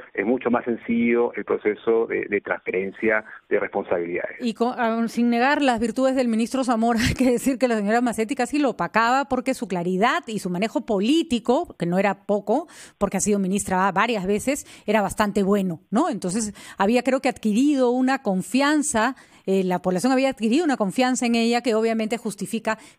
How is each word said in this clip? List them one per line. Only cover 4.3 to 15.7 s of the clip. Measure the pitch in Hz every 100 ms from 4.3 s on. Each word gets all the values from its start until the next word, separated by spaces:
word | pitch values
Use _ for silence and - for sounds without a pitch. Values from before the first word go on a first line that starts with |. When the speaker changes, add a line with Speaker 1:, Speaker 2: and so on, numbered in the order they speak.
| -
Speaker 2:
Y | 240
con, | - 233 254
aun | 226 226 226
sin | 233 240
negar | 233 262 294
las | 277 226
virtudes | 233 254 262 262
del | 247
ministro | 220 226 269
Zamora, | 247 226 226 233
<laughs> | 254
hay |
que | - 254
decir | 240 262 254
que | 247
la | 220
señora | 202 233
Macetti | 247 214 220
casi | 262 240 294
lo | 277
opacaba | - 175 220 226 269 277
porque | 254 262
su | 254 202
claridad | 180 170 185 233 330 294
y | 214
su | 180
manejo | 175 214 302 220
político, | 202 214 330 330 240 - 269 349 -
que |
no | 170 180
era | 202 196
poco, | - 202 202 247 339 - - _
porque | 196 190
ha |
sido | 196 202
ministra | 185 196 - 185 196
varias | 180 240 220 185
veces, | 208 247 285 - - -
era | 214
bastante | 190 - 208 202
bueno, | 190 208 190